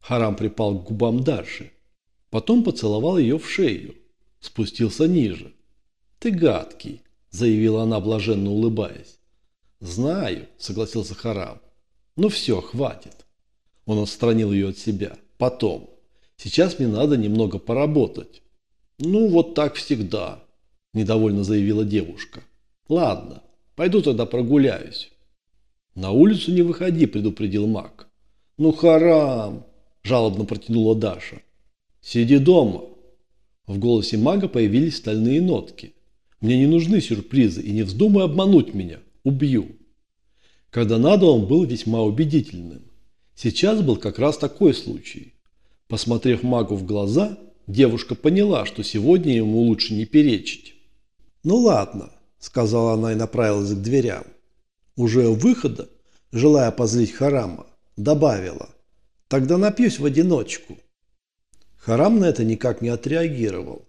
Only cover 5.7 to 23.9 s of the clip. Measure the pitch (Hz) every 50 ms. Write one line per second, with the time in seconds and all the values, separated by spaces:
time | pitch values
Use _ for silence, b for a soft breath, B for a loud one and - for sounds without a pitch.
5.7 | _ _ _ _ _ _ _ _ _ _ - 240 208 175 165 147 104 82 - -
6.7 | - - - - - - _ _ _ _ _ _ - 87 120 117 110 107 107 110
7.7 | 110 110 113 113 113 107 90 104 110 110 95 107 110 98 98 101 101 107 110 117
8.7 | 113 107 104 82 - - - - _ _ _ _ _ _ _ _ _ _ _ _
9.7 | _ _ - 87 85 98 123 143 170 196 175 110 87 - - - _ _ - -
10.7 | 98 101 110 104 - 117 101 - 98 - - 117 110 101 87 55 - - _ _
11.7 | _ _ _ _ _ _ _ _ _ - 185 214 208 - - - 117 92 - -
12.7 | - 117 139 120 95 - - - - - - _ _ _ _ _ _ _ _ _
13.7 | _ _ _ - 107 107 104 101 - - - 117 113 113 110 104 101 98 98 98
14.7 | 95 - - - 104 92 101 90 - - _ _ _ _ 123 127 127 - - 104
15.7 | 85 - - - - _ _ _ _ _ _ _ _ _ - 104 - - 175 190
16.7 | 165 - 135 117 107 104 139 147 147 123 107 104 104 110 113 101 87 95 - -
17.7 | 117 127 147 156 151 151 120 85 - - - - _ - _ _ _ _ _ _
18.7 | _ _ _ _ _ _ 139 165 190 214 226 214 175 170 165 165 - 147 151 143
19.7 | - - - - 147 113 107 90 95 104 87 85 101 - - _ _ _ _ _
20.7 | _ _ _ _ _ 110 107 95 110 110 110 107 101 101 101 95 107 107 101 101
21.7 | 107 104 110 104 101 104 87 80 - - - - - - - _ _ _ _ _
22.7 | _ _ _ _ 151 175 170 127 95 78 - - 69 65 _ _ _ _ _ _
23.7 | _ - 160 185